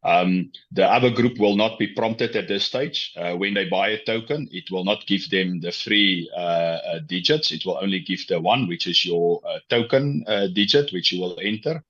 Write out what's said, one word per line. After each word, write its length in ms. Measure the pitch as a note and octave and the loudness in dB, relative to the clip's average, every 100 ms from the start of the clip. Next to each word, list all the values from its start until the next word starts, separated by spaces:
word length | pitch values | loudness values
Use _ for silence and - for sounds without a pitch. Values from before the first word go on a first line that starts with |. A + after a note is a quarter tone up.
Um, 480 | E2 E2+ F2+ F#2 F2+ - _ | 4 4 4 2 0 -10 _
the 140 | F#2 F#2 | 2 4
other 240 | A#2 B2 | 6 4
group 280 | A#2 A#2+ - | 4 2 4
will 180 | G#2 G2+ | 2 4
not 220 | A2 - | 2 0
be 100 | G#2 | -4
prompted 480 | - A2+ A2+ A#2 G#2+ | 0 -2 0 -2 -2
at 120 | F2+ | -2
this 160 | G2+ | -2
stage. 480 | - B2+ C3 - - - | -2 -2 -4 -4 -8 -6
Uh, 180 | F2 F2+ | -4 -2
when 160 | G2 | 0
they 120 | G2+ F#2 | 0 0
buy 200 | F#2 G2 | 2 2
a 140 | G#2+ | 0
token, 440 | - A2+ A2 D3+ C#3 | -2 -4 -2 -6 -6
it 180 | F#2 - | -10 -6
will 140 | F#2 | -4
not 220 | F#2 G#2+ - | 0 -2 0
give 220 | G2 E2+ | -2 0
them 320 | F#2+ F#2 F2+ | 0 0 -2
the 120 | F2 | -6
free, 580 | - - G#2 G2+ F2+ E2 E2+ | -8 0 2 4 2 -4 -4
uh, 40 | |
uh, 580 | F2 E2+ E2+ E2 - - D#2 | 0 0 0 -2 -4 -8 -4
digits. 460 | F#2 F2 D3+ D3+ | -4 0 0 0
It 140 | D#2+ F#2 | -4 -4
will 120 | F2+ | -4
only 180 | G2 F#2+ | -2 -4
give 260 | E2 F2+ - | -4 -6 -2
the 120 | F2 | 0
one, 260 | E2+ A#2+ G#2+ | 2 2 0
which 180 | E2+ F#2+ | -4 -2
is 180 | E2+ | 0
your, 360 | F2+ E2+ E2+ E2+ E2+ | 0 2 2 0 -2
uh, 120 | D#2+ _ | -10 _
token, 560 | A#2+ A#2 C3+ C#3+ C#3+ - | 0 2 2 2 -2 -2
uh, 200 | G#2 G2 | -2 0
digit, 440 | F2+ G2+ C#3+ C#3+ | 0 4 4 2
which 200 | F#2 - | 0 -2
you 80 | F2+ | -2
will 180 | F2+ F2 | -4 -4
enter. 400 | G2 G#2+ G#2+ D#3+ - | -4 -2 -4 -6 -8